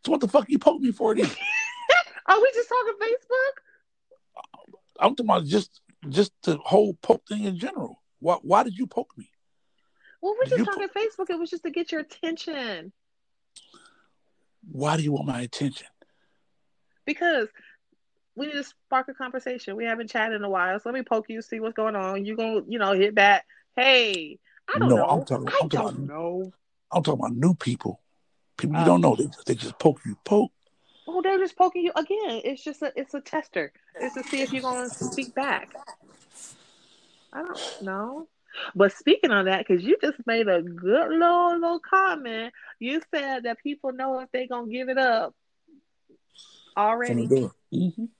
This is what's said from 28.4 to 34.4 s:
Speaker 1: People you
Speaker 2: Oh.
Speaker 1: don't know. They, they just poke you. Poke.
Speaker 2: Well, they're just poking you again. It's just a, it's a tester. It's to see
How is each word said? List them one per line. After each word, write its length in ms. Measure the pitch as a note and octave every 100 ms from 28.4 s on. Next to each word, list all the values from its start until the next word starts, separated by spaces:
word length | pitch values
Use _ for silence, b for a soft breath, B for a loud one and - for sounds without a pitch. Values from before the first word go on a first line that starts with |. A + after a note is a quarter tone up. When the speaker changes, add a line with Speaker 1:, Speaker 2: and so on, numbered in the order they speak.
| _
Speaker 1:
People 220 | - - D#3
you 40 |
Speaker 2:
Oh. 20 |
Speaker 1:
don't 160 | E3 F3+
know. 140 | D#3 -
They, 100 | C#3+ -
they 100 | -
just 220 | A2+ - -
poke 200 | D#3+ C3+
you. 120 | A#2+ G2+
Poke. 280 | - G#3 - _ _ _ _ _
Speaker 2:
Well, 160 | - F4+
they're 160 | F#4 G4
just 180 | F#4+ -
poking 260 | F4+ F4+
you 80 | E4+ -
again. 440 | D4+ G#4 G4+ A3+
It's 180 | - C4+
just 180 | D4+ C#4+
a, 120 | -
it's 180 | - C4+
a 60 | C#4+
tester. 540 | - D#4 - F3+ C#3+ _ _ -
It's 140 | B3+
to 80 | C4
see 180 | - C4+